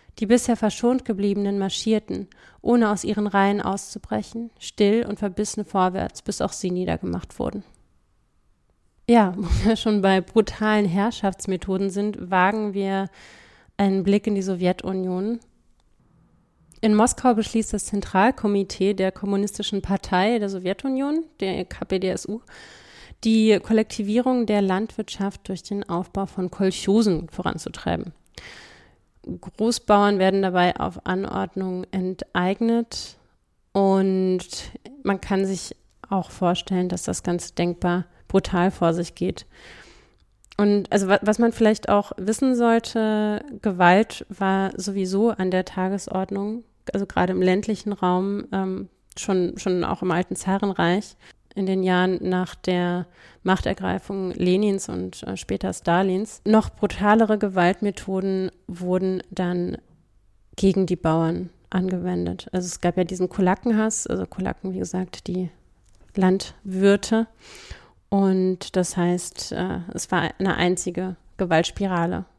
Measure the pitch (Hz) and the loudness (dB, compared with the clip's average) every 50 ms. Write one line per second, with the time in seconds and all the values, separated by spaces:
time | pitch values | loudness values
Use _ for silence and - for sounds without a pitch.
0 | _ - _ - 220 196 233 247 - - 233 - 226 208 - - - 240 254 254 | _ -20 _ -2 4 4 4 4 4 2 0 2 0 0 0 0 2 2 2 0
1 | - - 208 185 202 202 196 202 202 202 202 196 190 190 - - - 220 220 208 | -2 -4 -2 0 0 0 0 0 0 0 0 0 -2 -2 -4 -2 0 0 0 0
2 | 214 - 190 190 202 - _ _ - - - _ - - 240 240 226 208 208 185 | 0 -4 -8 -8 -10 -12 _ _ -20 -20 -20 _ 0 2 4 4 4 4 2 0
3 | - - 208 214 208 202 - 202 196 196 202 208 - - 190 196 - - - 214 | -2 -2 -2 0 -2 2 4 4 4 4 2 0 -2 -2 -4 -4 -8 -12 -14 -14
4 | - - 214 214 208 - - 233 233 233 - _ - - - - 208 202 214 233 | -8 -6 -4 -4 -4 -6 -10 -12 -12 -12 -14 _ -18 -8 0 2 4 4 4 2
5 | 233 - 214 - 214 202 180 - 214 - - 214 202 - - 196 185 185 180 190 | 0 -2 -4 -6 -6 -4 -4 -4 -4 -4 -6 -8 -8 -2 0 2 2 2 0 -2
6 | - - - - - - - - - 185 - - - 185 180 180 185 180 165 - | -4 -6 -8 -8 -8 -8 -4 -4 -4 -4 -4 -6 -4 -4 -2 -2 -2 -2 -4 -4
7 | - - 175 180 - - - - - - - 202 - _ _ _ _ _ _ _ | -4 -4 -6 -6 -8 -10 -8 -6 -6 -6 -6 -8 -12 _ _ _ _ _ _ _
8 | _ _ _ _ _ _ _ _ _ _ _ _ _ _ _ _ _ _ _ _ | _ _ _ _ _ _ _ _ _ _ _ _ _ _ _ _ _ _ _ _
9 | _ - 233 233 208 180 175 196 196 170 - - 185 214 226 214 - 226 214 202 | _ 6 6 6 6 4 2 -4 -2 0 2 2 4 2 2 2 0 0 2 4
10 | 185 196 190 190 180 - - 226 208 - - - 214 214 214 208 208 185 165 202 | 4 4 4 4 2 2 2 2 2 2 -2 -2 0 2 2 2 2 2 2 0
11 | 202 233 226 - - 196 185 - - 196 185 180 - 196 190 190 196 196 180 202 | 0 0 -2 -2 -4 -4 -4 -4 -4 -6 -6 -4 -4 -4 -2 -2 -2 -2 -2 -2
12 | 208 214 202 - 180 180 190 185 180 196 214 220 214 208 190 202 196 196 196 196 | -4 -4 -4 -8 -6 0 2 2 4 2 2 0 -4 -4 -2 -2 -2 -2 -2 -2
13 | 196 190 - - - - - - - - - _ _ _ _ - 202 196 190 190 | -4 -6 -8 -16 -20 -20 -20 -20 -20 -20 -20 _ _ _ _ 0 2 2 2 2
14 | 180 196 202 208 - 220 208 196 185 190 190 175 180 175 185 - - 190 190 190 | 2 2 2 2 2 0 -2 0 -2 -2 -2 0 0 0 0 0 -4 -4 -4 -4
15 | 185 185 180 185 190 220 240 226 - _ _ _ _ _ _ _ _ _ _ _ | -2 -2 -2 -2 -2 -2 -4 -6 -8 _ _ _ _ _ _ _ _ _ _ _
16 | _ _ _ _ _ _ _ _ _ _ _ _ _ _ - - - 214 214 214 | _ _ _ _ _ _ _ _ _ _ _ _ _ _ -8 -2 2 4 4 4
17 | 208 - - - - 254 233 214 214 - - 226 214 - - 202 - - - 202 | 4 2 2 2 2 2 2 2 0 0 -2 -2 -2 -2 -4 -6 -4 -4 -4 -4
18 | - - - 190 196 247 262 - - 208 202 196 196 196 - - 190 196 208 190 | -4 0 2 4 4 4 2 0 0 0 0 0 -2 -2 -2 0 0 0 2 0
19 | 190 190 - - - 196 196 202 202 208 - - 202 - 214 196 - - 196 190 | -2 -2 -2 -4 -4 -2 -2 -2 -2 -4 -4 -8 -6 -4 -4 -4 -2 -2 -2 -4
20 | - - 190 180 190 220 240 226 208 196 196 185 185 180 196 - - 269 262 262 | -2 0 0 2 2 2 2 0 -2 -4 -4 -4 -4 -4 -4 -4 -4 -2 -2 -2
21 | 277 285 302 320 320 311 _ - 202 190 - - 180 - - - - - 190 185 | -2 -2 -2 -4 -4 -6 _ -6 -4 -4 -4 -4 -6 -8 -10 -12 -6 -4 -2 -2
22 | 190 190 - - - - 208 233 - - - - - - - - - - - - | 0 -2 -4 -4 -6 -8 -8 -10 -10 -16 -20 -20 -20 -20 -20 -20 -20 -20 -20 -20
23 | - - - - - 220 220 220 220 220 208 185 - - 226 - 220 - - - | -20 -20 -12 -2 0 2 4 6 6 6 4 4 2 2 2 2 2 0 -4 -6
24 | 208 202 214 240 247 262 254 247 233 202 214 208 202 190 185 190 220 220 - - | -4 0 0 2 2 2 2 2 0 2 2 2 2 2 0 0 -2 -4 -6 -10
25 | - - - - 196 196 - - - - 190 175 - - 202 202 - - 175 175 | -10 -8 -6 -6 -6 -6 -6 -8 -10 -10 -10 -10 -8 -8 -6 -6 -4 -4 -4 -4
26 | 185 - - 196 196 - - - 180 180 - - 196 190 185 - - 190 196 226 | -4 -4 -6 -6 -6 -4 -4 -6 -6 -6 -2 0 0 0 0 0 0 2 4 4
27 | 226 208 170 156 170 - - - 165 - - 160 - - - - - - 170 - | 4 4 2 0 -2 -8 -10 -6 -4 -4 -4 -4 -8 -10 -12 -6 -4 -2 -2 -2
28 | - 180 - _ _ _ _ - - - - - - - - - - _ _ _ | -4 -8 -14 _ _ _ _ -20 -20 -18 -20 -20 -20 -20 -20 -20 -20 _ _ _
29 | _ _ _ _ - - 180 175 - 185 - - 214 233 233 - - - 208 202 | _ _ _ _ -14 -12 -12 -12 -14 -14 -6 -2 -2 -2 -2 -2 2 4 6 6
30 | 202 202 202 190 190 190 190 196 196 185 180 180 180 180 - - - 180 175 - | 6 4 4 4 4 4 4 2 0 2 2 4 4 2 2 0 -4 -6 -6 -6
31 | - - 185 190 196 - - 190 196 - - 190 190 185 185 185 185 - - 190 | -6 -4 -4 -2 -4 -4 -4 -6 -6 -6 -6 -6 -6 -4 -6 -6 -8 -6 -4 -4
32 | 185 185 185 - - - - 180 180 185 202 - 233 226 233 233 233 - - - | -4 -4 -4 -6 -10 -6 -2 0 0 0 0 0 0 0 2 0 -2 -4 -8 -12
33 | - - - _ _ _ _ _ _ _ _ _ _ _ - 196 196 196 190 190 | -12 -14 -18 _ _ _ _ _ _ _ _ _ _ _ 0 2 4 4 4 4
34 | 190 190 190 185 185 185 185 180 180 - - - - - - - - - 269 285 | 4 2 2 2 2 2 0 0 -2 -8 -12 -14 -12 -14 -16 -18 -20 -20 -18 -6
35 | 262 196 196 190 - - 202 190 196 190 190 170 - - - - _ _ _ _ | -2 -2 -2 -2 -2 -2 -2 0 0 -2 -4 -6 -8 -12 -16 -18 _ _ _ _
36 | - - 196 190 175 - - - 190 180 180 - - - 190 180 180 180 180 175 | -8 -4 -4 -4 -4 -6 -4 0 0 0 0 0 -2 -2 -2 0 0 -2 -4 -4
37 | - - 180 - - 180 175 175 - - - - 170 175 170 - - 175 175 180 | -4 -6 -6 -4 -4 -4 -4 -4 -6 -6 -4 -2 -2 -2 -2 -2 0 0 0 0
38 | 175 - _ - - - - 196 - - - 175 175 190 - - 175 165 165 175 | -2 -6 _ -20 -6 0 0 0 0 2 0 2 2 0 2 2 2 2 2 0
39 | 175 - - - - 190 - - - - - - - - - - - - - - | -4 -6 -6 -6 -4 -4 -4 -8 -14 -20 -20 -20 -20 -20 -20 -20 -20 -20 -20 -20
40 | _ _ _ _ _ _ _ _ _ _ - - 208 208 202 208 190 - - 208 | _ _ _ _ _ _ _ _ _ _ -2 0 2 4 4 2 2 2 2 2
41 | 196 185 202 - - 208 214 - 233 233 226 - 226 214 220 - - - 202 202 | 4 4 2 4 4 2 2 4 2 2 2 4 4 4 4 2 2 2 2 2
42 | 202 - - - 185 202 226 - 277 262 254 240 240 233 226 226 233 - - 226 | 2 -2 -8 -6 -4 -4 -2 0 2 2 2 4 4 4 4 2 0 -2 -2 -2
43 | 220 214 214 214 214 208 208 214 - 294 254 202 - 214 185 180 180 175 180 202 | 0 0 2 2 0 0 -2 -4 -6 -10 -12 -4 -4 -2 2 6 6 8 8 8
44 | 226 - - - - - 190 - 196 190 190 190 196 190 - - 185 208 196 196 | 4 2 -4 -10 -14 -14 -6 -2 0 0 2 2 0 -2 -4 -6 -6 -4 -4 -4
45 | 190 185 190 196 220 233 214 - 185 185 185 185 185 - - 190 185 185 202 190 | -2 0 0 2 2 2 0 0 -2 0 0 0 -2 -2 -4 -2 -2 -2 -2 -4
46 | - - - 190 190 - 196 196 202 208 220 240 233 _ _ _ _ - - 196 | -6 -4 -4 -4 -4 -4 -4 -6 -4 -6 -6 -8 -12 _ _ _ _ -6 -4 -4
47 | 196 196 - - 180 185 185 185 185 185 185 196 202 - 214 - - 214 202 - | -4 -2 0 0 0 0 2 2 2 2 2 2 0 -2 -6 -4 -4 -6 -4 -2
48 | - 180 180 180 190 196 202 202 - - 202 196 190 190 185 190 190 180 _ _ | 0 0 2 0 0 -2 -4 -6 -6 -6 -4 -4 -4 -4 -6 -8 -10 -12 _ _
49 | _ _ - - - - 190 185 180 - - - - 190 180 180 170 - - - | _ _ -16 -8 -4 0 0 0 0 0 -4 -4 -4 -2 0 0 0 -2 -4 -4
50 | - 180 160 170 185 - - - - 196 190 196 - 202 185 - 170 170 175 202 | -2 -2 0 -2 -2 -4 -8 -6 -2 -2 0 0 0 -2 0 0 2 2 2 0
51 | 208 - - _ - - - _ _ _ - 196 190 190 190 190 185 185 185 180 | -2 -6 -14 _ -20 -20 -20 _ _ _ -6 -4 -2 0 0 0 2 2 2 4
52 | 180 185 185 - - 185 185 180 185 - - - - 185 180 180 180 175 175 180 | 2 2 0 0 -2 0 0 0 -2 -4 -8 -6 -4 -2 0 0 0 0 -2 -4
53 | 180 - _ - - - - _ - 185 190 - - - 190 - 190 185 185 185 | -6 -8 _ -20 -20 -20 -20 _ 0 0 0 0 0 -4 -4 -2 -4 -4 -4 -4
54 | - - 202 196 190 180 - - 180 180 185 196 214 208 196 196 - - - 180 | -6 -8 -6 -6 -6 -6 -4 0 2 2 4 4 2 2 0 -2 -4 -6 -6 -6
55 | 185 185 - - - - 190 185 - - 190 196 - 190 180 - - 175 170 180 | -6 -8 -10 -12 -10 -10 -10 -8 -6 -6 -4 -4 -4 -6 -6 -4 0 0 2 2
56 | 196 190 185 190 214 - - - - 214 214 220 220 - - - - 196 - - | 2 2 0 -2 -4 -6 -10 -6 0 4 4 4 4 0 -2 -4 -4 -4 -2 0
57 | 202 208 208 226 226 202 214 202 214 202 185 185 175 175 196 - 214 202 185 - | 2 4 4 6 4 4 2 0 0 0 2 2 2 2 2 0 -2 -4 -4 -4
58 | - - 190 190 190 196 190 190 190 185 - _ _ - 175 170 180 180 180 185 | -6 -4 -4 -2 0 0 0 -2 -2 -4 -8 _ _ -14 -10 -6 -2 0 0 0
59 | 190 185 185 180 - - - - 180 175 180 175 175 180 - - - _ _ _ | 0 0 -2 -4 -6 -6 -4 -2 -2 0 0 0 -2 -2 -6 -8 -12 _ _ _
60 | _ _ _ _ _ _ _ _ _ _ - - - 190 185 196 190 175 180 170 | _ _ _ _ _ _ _ _ _ _ -2 2 4 4 4 4 2 2 0 0
61 | - 165 160 165 165 160 175 175 185 170 - _ _ _ - 185 185 185 185 180 | 2 2 2 4 2 2 0 -2 -6 -8 -12 _ _ _ -2 0 0 0 -2 -2
62 | 175 180 180 175 175 175 180 180 - - - 185 180 175 - - - 175 170 185 | -2 -2 -2 -2 -2 -4 -4 -6 -8 -6 -4 -4 -4 -4 -4 -2 0 0 2 2
63 | 180 175 190 180 185 180 - - 185 180 190 - - 240 220 214 220 220 214 - | 0 -2 0 -2 -2 -2 0 2 2 2 2 2 0 0 2 2 2 0 -2 -4
64 | - - - 190 185 - - - 185 190 - - - 190 185 185 185 175 - 185 | -4 -4 -4 -4 -4 -6 -6 -6 -4 -4 -6 -6 -6 -6 -6 -6 -6 -4 -4 -4
65 | 185 180 - - - - 180 185 185 170 - _ _ _ _ _ _ _ - _ | -4 -6 -8 -10 -8 -6 -4 -4 -4 -6 -8 _ _ _ _ _ _ _ -20 _
66 | - - - 202 190 185 185 196 - - - - - 196 185 185 196 196 202 202 | -20 -8 0 2 4 4 4 2 -2 -8 -14 -14 -12 -8 0 4 6 6 6 4
67 | - - 226 220 226 - _ _ - - - - - - - - - - _ _ | 2 0 0 0 0 -2 _ _ -20 -20 -20 -20 -18 -18 -18 -20 -20 -20 _ _
68 | _ _ - 196 196 190 190 185 185 185 185 180 - - - 185 180 - - 185 | _ _ 0 2 4 4 4 4 2 0 0 -2 -6 -2 -2 -2 0 0 0 0
69 | 175 175 180 175 - - - - - - - - 180 185 - - 170 180 - 170 | 0 2 0 -2 -4 -8 -12 -12 -10 -8 -6 -6 -4 -4 -6 -6 -8 -8 -10 -10
70 | - - 190 170 - - - - 196 190 - - 180 180 180 175 - 190 175 180 | -4 -2 -2 -2 -2 -2 -4 -2 -2 -2 0 2 0 0 0 -2 -4 -6 -6 -4
71 | 185 190 180 - _ - - - 196 175 202 - 170 - - - 202 190 185 170 | -6 -6 -8 -10 _ -16 -6 -6 0 2 2 2 2 0 -2 -4 -2 -2 0 0
72 | 170 175 180 170 185 - _ | 0 0 -2 -4 -6 -10 _